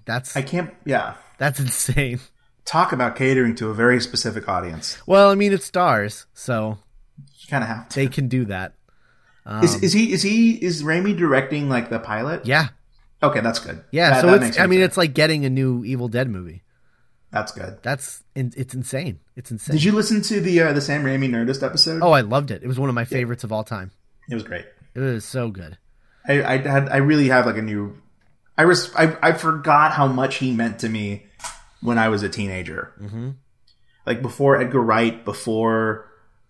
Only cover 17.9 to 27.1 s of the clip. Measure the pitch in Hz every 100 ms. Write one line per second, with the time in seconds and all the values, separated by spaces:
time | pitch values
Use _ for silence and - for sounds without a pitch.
17.9 | 139 - - _ - 123 139 131 131 -
18.9 | 131 160 92 _ - - 113 - 151 175
19.9 | 208 214 208 - 202 175 170 160 143 139
20.9 | 147 135 135 135 117 117 135 135 151 160
21.9 | 160 175 147 104 131 143 92 123 127 135
22.9 | 120 113 127 120 120 110 110 107 107 90
23.9 | - _ _ - 117 104 87 - _ -
24.9 | 127 131 117 - 131 117 95 82 85 _
25.9 | _ _ _ - 143 - 135 139 139 139
26.9 | 135 139